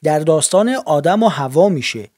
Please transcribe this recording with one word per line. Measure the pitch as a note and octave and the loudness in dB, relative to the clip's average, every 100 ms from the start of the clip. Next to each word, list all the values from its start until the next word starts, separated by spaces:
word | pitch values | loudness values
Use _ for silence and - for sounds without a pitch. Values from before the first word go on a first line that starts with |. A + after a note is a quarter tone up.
در | D#3 D3+ | 0 -2
داستان | D#3 D#3 - F#3 A3 B3+ - | 0 0 2 0 0 -2 -2
آدم | D3+ D3 G3+ | 0 2 2
و | A3+ | 0
حوا | C#3+ C3+ C3+ G3 | 0 -4 2 2
می‌شه. | E3 A#2+ A#2 G#2 | 2 -4 -10 -14